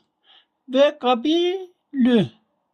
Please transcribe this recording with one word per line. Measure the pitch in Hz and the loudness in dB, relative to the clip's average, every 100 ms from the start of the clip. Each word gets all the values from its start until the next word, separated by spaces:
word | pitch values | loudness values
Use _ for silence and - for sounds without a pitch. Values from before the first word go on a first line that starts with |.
| _ _ _ _ _ _ - | _ _ _ _ _ _ -4
"Ve | 254 294 294 | 0 2 0
kabilü | 247 240 294 339 349 381 359 _ _ 277 240 233 131 - _ _ _ | -2 -2 0 -2 -2 -4 -10 _ _ -2 2 2 0 -6 _ _ _